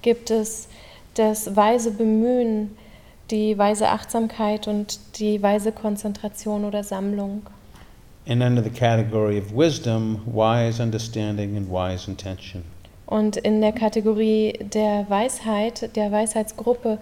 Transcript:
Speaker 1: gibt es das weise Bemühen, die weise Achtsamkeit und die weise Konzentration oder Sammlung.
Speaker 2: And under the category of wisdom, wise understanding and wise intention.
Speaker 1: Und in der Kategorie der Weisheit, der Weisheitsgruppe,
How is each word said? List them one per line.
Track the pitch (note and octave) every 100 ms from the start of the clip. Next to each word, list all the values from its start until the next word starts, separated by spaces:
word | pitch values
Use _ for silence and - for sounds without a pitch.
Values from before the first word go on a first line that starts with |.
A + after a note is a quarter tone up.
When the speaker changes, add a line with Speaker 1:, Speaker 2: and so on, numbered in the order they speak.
Speaker 1:
gibt | A#3+ A#3 -
es | A3 G#3+ - - - - - -
das | - A3 G#3+ -
weise | G3+ G#3 A#3+ A3+
Bemühen, | G#3 A3 A3 A#3+ B3 A#3 G#3+ G#3+ - - - - - -
die | G#3+ G#3+ G3+
weise | G3+ G#3+ A3
Achtsamkeit | G#3+ - A#3 A3+ - G#3+ G#3+ G#3+
und | G#3 G#3 - - -
die | G#3+ G#3+
weise | G3+ G#3 G#3+
Konzentration | G#3+ G#3+ G3+ G#3 G3+ G#3 - G#3+ G#3
oder | G#3 G#3
Sammlung. | G#3 F#3+ G3+ G3+ G3 G#3 - - - - - - - - -
Speaker 2:
And | A#2+
under | B2 A#2+
the | A2
category | - A#2 A2+ G#2+ G#2+ G#2+ G#2
of | G2 A2
wisdom, | D#3+ C3+ A#2 A2+ A2 G#2 G#2
wise | G#2+ A2 A#2+ A#2 A2+
understanding | A#2 A2 A2+ A2+ G#2+ G#2 G2+ G2+
and | F#2+
wise | F#2 F#2 F#2 -
intention. | F#2 F#2+ F#2 - F#2 E2 - - - -
Speaker 1:
Und | G#3+ G#3+ G#3
in | - G#3+
der | G#3+
Kategorie | A3 A3 A3 G#3+ G#3+ A3 G#3+ G#3+ -
der | G3+ G#3+ G#3+ G#3 G3+
Weisheit, | G3+ B3 - A3 G#3 A3+ A#3 A3+
der | - G#3
Weisheitsgruppe, | G#3 A3 A3 G#3+ - A#3 B3 A3+ G#3+